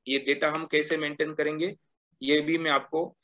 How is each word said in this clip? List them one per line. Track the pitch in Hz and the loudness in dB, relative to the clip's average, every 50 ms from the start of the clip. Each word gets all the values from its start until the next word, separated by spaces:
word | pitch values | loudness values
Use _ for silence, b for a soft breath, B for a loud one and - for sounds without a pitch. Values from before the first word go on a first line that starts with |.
| _ 127 | _ -4
ये | 135 139 | -2 -2
data | 139 139 143 143 156 151 | 0 0 0 2 2 0
हम | 151 156 160 | 0 -2 -4
कैसे | 151 - 151 147 156 165 | 0 0 0 2 2 0
maintain | 156 151 147 147 - 156 156 156 | -2 -2 -4 -2 -2 -4 -2 0
करेंगे | 151 151 151 156 156 170 190 - - _ _ _ _ _ _ _ _ | -2 -2 -2 0 -2 -4 -4 -4 -8 _ _ _ _ _ _ _ _
ये | 135 135 147 151 | 0 2 2 4
भी | 147 156 165 160 | 4 2 0 0
मैं | 165 156 | 2 2
आपको | 143 139 - - - 160 170 - - _ | 2 2 0 0 -2 -2 -2 -4 -8 _